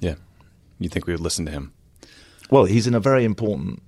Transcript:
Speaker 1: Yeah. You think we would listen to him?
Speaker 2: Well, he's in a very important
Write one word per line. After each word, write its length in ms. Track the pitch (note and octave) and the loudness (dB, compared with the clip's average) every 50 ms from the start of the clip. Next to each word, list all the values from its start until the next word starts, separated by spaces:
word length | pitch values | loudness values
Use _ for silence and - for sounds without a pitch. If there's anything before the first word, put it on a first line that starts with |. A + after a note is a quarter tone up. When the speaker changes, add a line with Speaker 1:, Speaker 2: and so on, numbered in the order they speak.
Speaker 1:
Yeah. 160 | - F2 D2+ - - - _ _ _ _ _ _ _ _ _ - | -6 -6 -6 -6 -12 -20 _ _ _ _ _ _ _ _ _ -10
You 120 | F#2 E2+ | -8 -8
think 160 | - F#2 E2 | -6 -6 -6
we 80 | - F2 | -6 -6
would 60 | D#2+ | -4
listen 260 | E2 E2 - - E2 | -4 -6 -6 -6 -6
to 60 | D2+ | -8
him? 200 | D2+ C#2+ C2+ C2+ - _ _ _ _ _ - - - - - - _ - - - | -8 -10 -10 -12 -16 _ _ _ _ _ -20 -20 -20 -20 -20 -20 _ -20 0 4
Speaker 2:
Well, 160 | C3 C#3 G#2+ | 6 6 6
he's 200 | F#2+ G#2 A#2 G#2+ | 6 4 2 2
in 80 | B2 A#2+ | 2 0
a 60 | A#2 | 0
very 240 | F#2+ C3+ C3+ C3 A#2+ | 2 2 2 4 2
important 560 | A2 G2+ - A2+ G#2 G2+ C2+ D2+ F2+ - - - | 0 -2 -2 -4 -4 -4 -4 -6 -10 -10 -12 -16